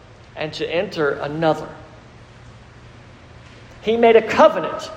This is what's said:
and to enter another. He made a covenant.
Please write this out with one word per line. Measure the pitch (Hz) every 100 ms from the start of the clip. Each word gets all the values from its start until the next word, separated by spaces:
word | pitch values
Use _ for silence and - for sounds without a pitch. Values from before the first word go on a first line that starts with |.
| - - - -
and | 156
to | 156 151
enter | 170 202 175 143
another. | - 143 156 160 151 - - - - - - - - - - - - - - - - - - - - - -
He | 214 226
made | 233 226
a | 226
covenant. | 156 302 185 151 - -